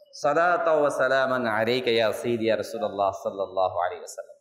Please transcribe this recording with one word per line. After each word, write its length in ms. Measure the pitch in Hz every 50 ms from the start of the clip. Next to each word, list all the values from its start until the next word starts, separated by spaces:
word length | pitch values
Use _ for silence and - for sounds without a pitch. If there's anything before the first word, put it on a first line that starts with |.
| _ _ - -
সালাতু 480 | - 143 147 165 170 180 170 170 165 165
ওয়া 200 | 156 151 147 139
সালামান 560 | 139 143 131 127 135 135 131 127 127 127 120
আলাইকা 440 | 113 104 110 110 117 123 131 123 123
ইয়া 220 | 113 113 113 104
সাইয়্যিদি 320 | 101 - - 120 120 110 110
ইয়া 120 | 110 107
রাসূলুল্লাহ 540 | 101 101 - 113 107 107 98 98 101 98 95
সাল্লাল্লাহু 680 | 95 - - 107 98 98 95 92 92 95 92 92 92 87
আলাইহি 220 | 87 90 90 87
ওয়াসাল্লাম। 360 | 90 - - 95 - - - _